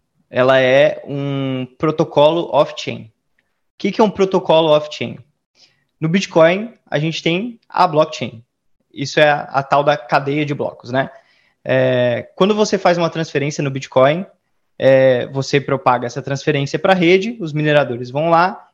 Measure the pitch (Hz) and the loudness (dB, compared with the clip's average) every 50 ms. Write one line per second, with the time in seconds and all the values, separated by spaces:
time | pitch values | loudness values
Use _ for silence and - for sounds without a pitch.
0 | _ _ _ _ _ _ - 123 127 131 131 131 131 127 131 139 147 156 - - | _ _ _ _ _ _ -2 0 2 4 4 4 4 4 4 4 4 2 0 -4
1 | - - 143 143 139 143 139 139 135 135 131 131 127 127 _ - - 156 151 - | -10 -10 -8 -6 -6 -4 -4 -4 -4 -4 -4 -6 -8 -10 _ -4 -4 -2 0 0
2 | 160 - - 147 147 151 165 170 165 - 123 139 156 151 - - - 135 117 117 | -2 0 2 4 4 4 4 0 -2 0 0 0 0 0 -2 -10 -12 -12 -12 -12
3 | 117 110 _ _ _ _ _ _ _ _ _ _ _ _ _ - - 202 185 - | -14 -20 _ _ _ _ _ _ _ _ _ _ _ _ _ -6 -6 -2 0 2
4 | 220 208 - - 190 190 190 180 185 - 160 160 165 156 151 151 151 - - - | 0 2 2 0 0 0 0 0 0 2 2 4 4 4 2 2 0 -2 -8 -10
5 | 120 117 - - - _ _ _ _ _ _ _ _ _ _ _ _ _ _ - | -10 -10 -10 -14 -20 _ _ _ _ _ _ _ _ _ _ _ _ _ _ -8
6 | 151 160 165 196 190 - - 170 160 165 180 202 220 - - _ _ _ - 147 | -4 -2 -2 -2 -2 0 2 4 4 4 4 0 -4 -10 -14 _ _ _ -4 -4
7 | 151 165 156 - - 165 170 180 220 247 226 - _ _ - - 175 175 151 151 | -4 -4 -4 -4 -2 -2 -2 -2 -4 -8 -12 -16 _ _ 0 0 0 2 2 2
8 | 156 151 - - 131 110 - 113 - _ _ _ _ _ _ _ _ _ _ - | 0 0 -2 -10 -10 -12 -12 -14 -20 _ _ _ _ _ _ _ _ _ _ -10
9 | 143 135 - 160 151 147 147 151 - - - 139 139 - 143 143 143 147 147 143 | -10 -4 0 2 4 4 4 2 -2 -4 -4 -4 -2 0 0 2 2 2 0 -2
10 | - - 160 143 139 139 143 151 147 143 147 131 - - - - - 117 120 135 | -2 -2 -2 0 0 -2 -2 -2 -4 -4 -4 -6 -6 -8 -8 -12 -10 -6 -4 -4
11 | - - - - _ _ _ _ _ _ _ _ - 123 127 131 131 131 127 123 | -4 -4 -6 -18 _ _ _ _ _ _ _ _ -6 -2 0 0 2 2 0 0
12 | 123 123 120 113 - - _ - 185 202 214 208 214 208 214 - - 175 175 175 | 0 0 -2 -4 -6 -6 _ 0 0 0 2 0 0 0 0 0 2 2 2 2
13 | 170 165 - 160 165 - - 143 139 147 147 - 151 139 135 135 - - - 131 | 0 -2 -2 -4 -6 -4 -4 -4 -4 -4 -4 -4 -6 -6 -6 -8 -8 -2 2 4
14 | 131 139 156 175 202 - _ _ _ _ _ _ _ _ _ - 123 131 135 131 | 4 4 2 0 -4 -10 _ _ _ _ _ _ _ _ _ 0 4 4 6 6
15 | 131 131 127 123 113 113 131 135 135 - - 143 131 - 139 131 - 131 123 123 | 6 4 2 0 -2 -4 -6 -6 -4 -2 -2 -2 -2 -2 -4 -2 0 0 0 0
16 | 127 120 - 143 - - 139 139 - 151 147 139 139 139 - 151 - 190 190 185 | -2 -6 -8 -10 -8 -8 -8 -6 -4 -2 -2 -2 -2 -4 -4 -2 0 0 2 2
17 | 175 165 185 190 190 226 240 226 180 156 143 151 151 151 147 147 139 127 120 117 | 4 4 2 2 0 -2 -8 -8 -8 -6 -4 -2 0 2 2 2 2 0 -4 -8
18 | 127 123 127 143 160 170 165 165 175 185 214 - - _ | -8 -8 -6 -4 0 2 2 2 2 2 -2 -6 -16 _